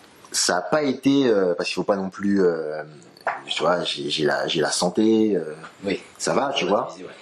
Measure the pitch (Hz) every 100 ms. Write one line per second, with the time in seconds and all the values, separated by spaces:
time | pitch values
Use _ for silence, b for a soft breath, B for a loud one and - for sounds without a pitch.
0 | - - - - - 90 - 156 143 123
1 | 139 139 131 104 92 87 90 - 90 101
2 | 95 - 101 101 90 82 78 76 76 76
3 | - - - - - - 78 87 85 73
4 | 73 76 76 69 - 82 71 - 90 98
5 | 110 110 110 92 78 78 80 - 101 90
6 | - - 78 85 135 - 92 104 - -
7 | 90 B